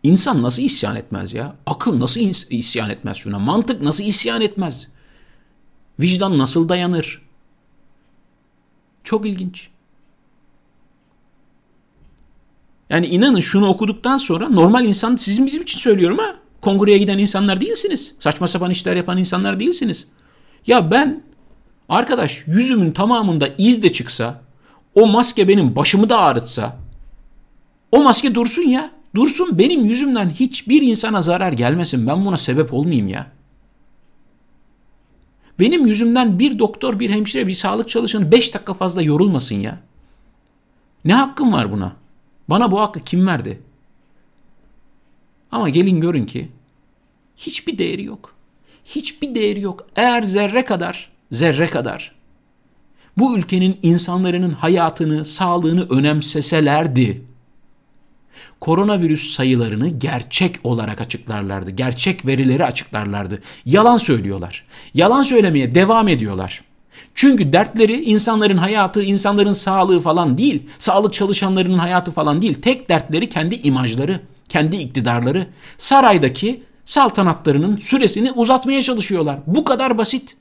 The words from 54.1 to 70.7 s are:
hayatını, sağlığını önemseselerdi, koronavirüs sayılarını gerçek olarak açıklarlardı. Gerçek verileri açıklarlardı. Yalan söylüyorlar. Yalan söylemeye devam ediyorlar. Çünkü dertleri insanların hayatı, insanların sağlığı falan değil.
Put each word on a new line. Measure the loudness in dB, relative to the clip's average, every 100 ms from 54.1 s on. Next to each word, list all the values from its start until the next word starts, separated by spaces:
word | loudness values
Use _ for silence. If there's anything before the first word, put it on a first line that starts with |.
| -2 -2 0 -2
hayatını, | -2 0 2 0 0 -2 -2
sağlığını | -4 -2 0 0 2 0 0
önemseselerdi, | 0 2 0 -2 -4 -2 0 2 2 0 0 0 -2 -14 -20 _ _ _ _ _ _ _ _ _ -20 -20 _
koronavirüs | -2 0 2 0 0 -2 -4
sayılarını | -2 0 0 0 -2 -4
gerçek | -2 -6 -6 -6 -2 -2 -2
olarak | -4 -4 -4 -8
açıklarlardı. | -8 -10 -8 -6 -6 -8 -8
Gerçek | -6 -4 -2 -4 -2
verileri | -2 2 2 2
açıklarlardı. | 0 -2 -8 -8 -6 -6 -6 -10 -14 -12
Yalan | 2 4 6 4
söylüyorlar. | 2 0 0 -6 -10 -14 _ -20 -6
Yalan | 2 4 4
söylemeye | 4 4 4 2 2
devam | 4 4 4 4
ediyorlar. | 0 -2 -6 -8 -12 _ _ _ -20 -14
Çünkü | 2 4 4 4
dertleri | 2 2 2 2 2
insanların | 2 2 2 2 2 2
hayatı, | 2 0 0 0
insanların | 0 0 2 2 2
sağlığı | 0 0 0 2 2
falan | 2 0 0 2
değil. | 0 0 -8